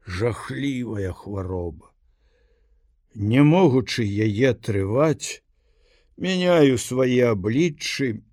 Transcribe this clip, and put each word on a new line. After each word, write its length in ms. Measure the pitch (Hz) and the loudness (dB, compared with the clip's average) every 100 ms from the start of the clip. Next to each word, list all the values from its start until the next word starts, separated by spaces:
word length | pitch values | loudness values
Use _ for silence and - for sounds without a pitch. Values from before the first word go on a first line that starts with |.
| - | -10
Жахлівая 1040 | 90 117 101 - 135 139 127 117 107 95 | -4 -4 -4 -10 -6 -6 -4 -6 -6 -6
хвароба. 800 | 82 95 101 90 92 87 78 - _ _ _ _ _ _ _ _ _ _ _ _ | -8 -10 -8 -6 -6 -8 -10 -20 _ _ _ _ _ _ _ _ _ _ _ _
Не 280 | 107 101 123 | -6 0 4
могучы 600 | 147 175 180 127 110 - | 4 6 4 2 -2 -4
яе 520 | 107 101 110 101 131 | -4 0 -2 2 0
трываць, 880 | 117 - 101 98 120 156 143 - - _ _ _ _ _ _ _ - | 0 -4 -4 -2 0 0 -2 -8 -14 _ _ _ _ _ _ _ -8
мяняю 640 | 180 185 180 175 139 123 | -4 0 4 6 6 4
свае 520 | - 127 131 123 120 | -2 0 2 4 2
абліччы 920 | 104 107 123 175 147 - - 135 107 _ | 2 -2 0 0 -2 -10 -4 -4 -4 _